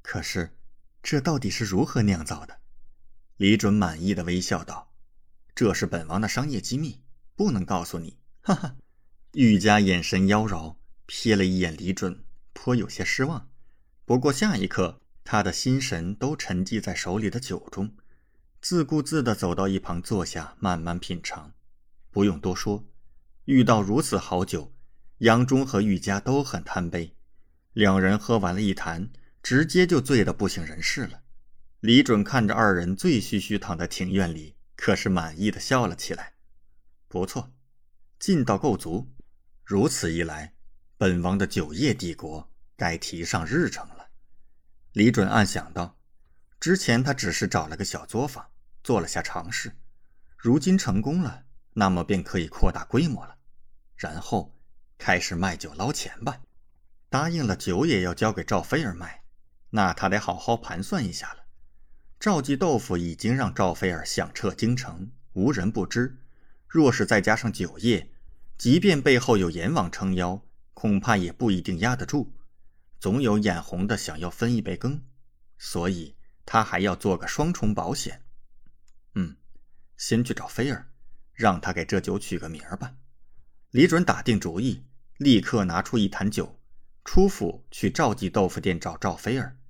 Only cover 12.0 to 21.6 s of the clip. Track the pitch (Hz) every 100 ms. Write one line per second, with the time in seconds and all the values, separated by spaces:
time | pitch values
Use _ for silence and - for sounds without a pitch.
12 | 95 - - - - - - 123 92 -
13 | 92 - 135 147 - - - - _ _
14 | - 127 143 135 214 127 95 - 90 -
15 | _ - - 107 95 - 131 131 131 85
16 | 85 104 127 - - 90 92 110 95 87
17 | - 98 104 85 - 90 - - 107 -
18 | - - _ _ _ - - 175 139 151
19 | 143 156 120 107 87 87 98 95 - 87
20 | - 104 85 82 78 - 98 87 82 85
21 | - 87 - - 76 -